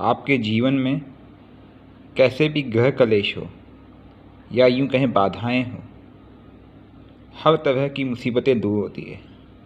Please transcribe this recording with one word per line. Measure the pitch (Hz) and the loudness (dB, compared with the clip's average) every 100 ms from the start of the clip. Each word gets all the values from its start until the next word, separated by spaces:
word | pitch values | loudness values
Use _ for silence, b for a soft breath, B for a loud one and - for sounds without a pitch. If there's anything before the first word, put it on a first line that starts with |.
आपके | 101 123 - 135 | -2 -2 0 0
जीवन | 107 110 127 135 | 0 0 0 0
में | 131 151 - - - - - - - - - - - - | -2 -4 -6 -18 -20 -20 -20 -20 -20 -20 -20 -20 -10 2
कैसे | 127 127 156 | 2 2 0
भी | 151 | 0
ग्रह | 131 110 127 | -2 2 2
कलेश | 135 120 107 101 90 | 2 2 2 0 -6
हो | 82 - - - - - - - - - - | -12 -16 -20 -20 -20 -20 -20 -20 -20 -20 -6
या | 110 127 | 4 4
यूँ | 127 139 | 4 0
कहें | 127 135 | 0 2
बाधाएं | 98 98 92 117 127 | 2 0 -2 -4 -2
हों, | 123 - - - - - - - - - - - - - - - - - | -4 -10 -16 -20 -20 -20 -20 -20 -20 -20 -20 -20 -20 -20 -20 -20 -20 -2
हर | 156 160 | 0 2
तरह | 151 131 139 | 2 0 -2
की | 139 | -4
मुसीबतें | 131 120 131 120 131 120 | -6 -4 -2 0 2 0
दूर | 104 104 | 0 -2
होती | 95 - | -4 -8
है। | 82 - - - - - | -14 -16 -20 -20 -20 -20